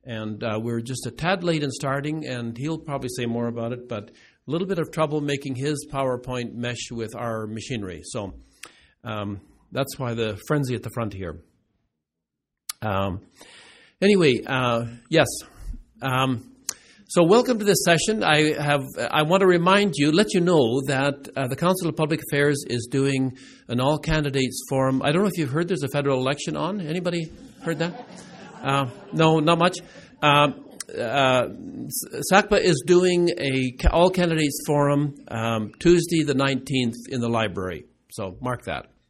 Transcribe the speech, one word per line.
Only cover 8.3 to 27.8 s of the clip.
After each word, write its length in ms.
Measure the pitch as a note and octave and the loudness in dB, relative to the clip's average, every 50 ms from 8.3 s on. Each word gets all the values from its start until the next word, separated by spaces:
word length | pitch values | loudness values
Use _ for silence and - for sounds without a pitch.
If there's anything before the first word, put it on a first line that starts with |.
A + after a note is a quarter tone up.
| - - - _ _ _ - - _ _ _ _ _ _ _ | -10 -14 -20 _ _ _ -20 -20 _ _ _ _ _ _ _
um, 360 | - A2 G#2+ G2+ G2+ G2+ G2+ - _ _ _ _ _ | -8 -6 -6 -6 -6 -8 -10 -12 _ _ _ _ _
that's 260 | - B2+ C3+ - - - | -4 -4 -4 -4 -4 -6
why 140 | C3+ A#2+ A#2 | -6 -4 -2
the 220 | A#2 A2+ A2 G#2 G2 - - | -2 -2 -4 -4 -8 -4 -2
frenzy 260 | D3+ D3 C#3+ B2 B2 | 0 0 0 -2 -4
at 80 | G#2+ | -6
the 80 | - G#2+ | -6 -8
front 240 | - A#2+ A#2 G#2+ G2 | -6 -6 -6 -6 -6
here. 300 | F#2+ F#2+ E2+ D2+ E2 - _ _ _ _ _ _ _ _ _ _ _ _ _ _ _ _ _ _ _ _ _ _ _ _ - - _ | -8 -10 -10 -10 -12 -18 _ _ _ _ _ _ _ _ _ _ _ _ _ _ _ _ _ _ _ _ _ _ _ _ -18 -14 _
Um, 380 | - G#2+ G2 G2 G2 G2 F2+ G2+ - _ _ _ - - - - - - - - - _ _ _ | -6 -4 -2 -2 -2 -2 -4 -8 -12 _ _ _ -20 -20 -20 -20 -20 -20 -20 -20 -20 _ _ _
anyway, 420 | F#3 G3+ G#3+ F#3+ E3+ C#3+ B2 G#2+ - | 2 4 4 6 6 4 4 2 -2
uh, 420 | - C3+ C3 B2+ A#2+ A#2 A#2 A#2 A#2 - - _ _ | -4 -2 0 0 0 0 0 -2 -6 -10 -14 _ _
yes. 200 | D#3 E3+ - - - - - - - - - - - - - _ _ - | 2 2 4 2 0 -8 -12 -16 -20 -14 -12 -10 -10 -10 -12 _ _ -8
Um, 540 | - C3+ B2+ B2+ C3 C3 B2+ A2 - - - _ _ - - - _ _ - _ - _ | -4 -2 0 0 2 0 0 -4 -6 -14 -20 _ _ -12 -12 -12 _ _ -20 _ -16 _
so 140 | - F3 | 2 4
welcome 380 | E3+ E3 G3+ A#3+ B3 B3+ B3 G#3+ | 6 8 6 6 6 4 0 0
to 40 | G#3+ | 2
this 200 | G3+ F#3+ - - | 2 2 4 4
session. 400 | F3 E3+ D#3+ - - A3 A3 G3+ | 4 4 4 4 0 0 0 2
I 360 | E3 D3+ D3 D#3 D3+ D3+ - | 4 4 4 4 4 2 0
have, 220 | D3 D3 D3 C#3+ C3+ - - - | 0 0 0 0 -2 -6 -6 -6
I 240 | A#2+ - - D3+ | -4 0 0 0
want 200 | D3+ D3+ F3+ G3 | 2 4 4 4
to 40 | G3 | 6
remind 460 | F#3 F3+ E3+ E3+ F3+ F#3+ G3+ G3+ G3 - | 6 6 6 6 4 4 4 4 2 2
you, 160 | C#3 C#3+ D3 | 2 2 4
let 240 | D#3 F3+ G#3+ G#3 - | 4 4 2 4 2
you 60 | F#3 | 2
know 420 | E3+ F3 F3+ G3+ B2+ A2+ A#2+ C#3 C3+ C3+ | 4 4 4 4 4 4 2 0 0 0
that, 400 | C#3 C3 C#3 C#3+ C3+ - - - - | 0 2 0 0 -2 -4 -12 -10 -6
uh, 100 | - C3+ | -4 -4
the 80 | B2 C3+ | -4 -2
Council 340 | - E3+ F3 F#3 F#3 F3+ D#3+ | 0 2 2 2 2 0 -4
of 60 | D3 | -2
Public 260 | - D#3 D3+ E3 - - - | -2 0 0 0 -4 -2 -2
Affairs 360 | - C#3+ C#3+ D3 D3 C#3 C#3+ | 0 2 4 4 2 0 -2
is 220 | - A2+ B2 A2+ - | -4 -4 -4 -4 -2
doing 480 | - C3+ C#3 C#3 C#3 C3 C3 B2+ - - - - - - _ - | 0 2 2 2 2 2 0 -2 -2 -8 -20 -20 -20 -20 _ -4
an 100 | A2+ B2 | -2 0
all-candidates 840 | B2+ C#3 D#3 D3+ D3+ D#3+ D#3 D#3 D3+ C#3+ C3 C3+ C3 B2 C3 - - - | 2 2 2 0 0 0 0 0 0 0 0 0 0 0 -2 -8 -6 -2
forum. 340 | C#3 C3+ C3 C3 C3 C3 - | 0 2 2 2 2 2 2
I 80 | C#3+ | 2
don't 100 | D3 F3 | 2 2
know 60 | G#3 G3+ | 2 0
if 100 | F#3 F3 | 0 -2
you've 140 | D#3 B2+ | -2 -2
heard 160 | B2+ D#3 F3 E3+ | 0 -2 -2 -2
there's 160 | F#3+ D3+ C#3 | -2 -2 -2
a 40 | B2+ | -2
federal 300 | - C#3+ C#3 C#3+ C3+ B2+ | -2 -2 0 2 0 2
election 380 | B2+ C3 D3 D3 - F3 D3+ | 0 -2 -2 -2 -4 -6 -4
on. 240 | D3 D3 E3+ G3+ G#3 | -4 -4 -4 -4 -6
Anybody 500 | F3+ D3 D#3+ F#3 F3 F3+ F3 E3+ E3 D#3+ - - - - - - | -6 -4 -4 -4 -2 -2 -4 -4 -6 -8 -12 -18 -20 -20 -20 -8
heard 160 | - E3+ E3 | -4 -4 -2
that? 300 | D3 | -2